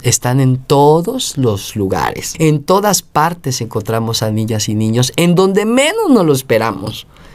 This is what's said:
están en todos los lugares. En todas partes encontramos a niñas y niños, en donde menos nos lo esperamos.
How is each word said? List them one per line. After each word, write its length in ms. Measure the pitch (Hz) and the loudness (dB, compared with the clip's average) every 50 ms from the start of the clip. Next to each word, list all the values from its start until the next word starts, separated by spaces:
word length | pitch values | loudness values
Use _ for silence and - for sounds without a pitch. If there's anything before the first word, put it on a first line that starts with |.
| - | 0
están 340 | - - - - 123 127 135 | -2 -2 -2 -2 -2 0 2
en 200 | 135 131 127 127 | 2 2 0 -2
todos 800 | - - 151 139 143 147 151 165 175 202 254 262 - - - | 0 0 2 4 6 6 4 4 2 -2 -4 -6 -6 -6 -4
los 380 | 139 131 117 104 98 - - - | -2 0 0 0 -2 -6 -8 -6
lugares. 600 | 107 101 95 95 85 65 58 - - - - - - | -4 -2 -2 -2 -2 -2 -4 -4 -6 -10 -10 -4 0
En 240 | 160 156 151 147 139 | 2 2 2 0 0
todas 400 | - 185 202 202 208 185 - - | 2 0 2 2 0 0 -2 -4
partes 580 | - _ 151 151 170 175 170 - 139 127 - | -4 _ 0 0 0 -2 -4 -6 -6 -6 -6
encontramos 640 | 117 110 - 110 104 - 113 113 113 110 113 - 117 | -6 -6 -6 -8 -4 -4 -4 -2 -2 -2 -4 -2 -2
a 80 | 110 | -2
niñas 380 | 107 110 110 107 113 107 - - | -2 -2 -2 -2 -2 -4 -2 -2
y 80 | 107 | -2
niños, 360 | 107 110 110 110 120 127 131 - | 0 0 0 2 0 0 0 0
en 180 | - 170 175 175 | 0 2 2 4
donde 320 | 165 190 190 196 202 208 | 4 2 2 2 0 0
menos 440 | 220 233 254 277 311 370 453 453 370 | 2 2 2 2 0 0 -2 2 4
nos 140 | 269 220 180 | 4 4 4
lo 80 | 156 143 | 4 2
esperamos. 760 | 131 - - 123 110 113 113 - - - 110 110 - - - - - - - | 0 0 0 0 0 0 0 -4 -6 -8 -10 -10 -12 -14 -18 -20 -20 -20 -20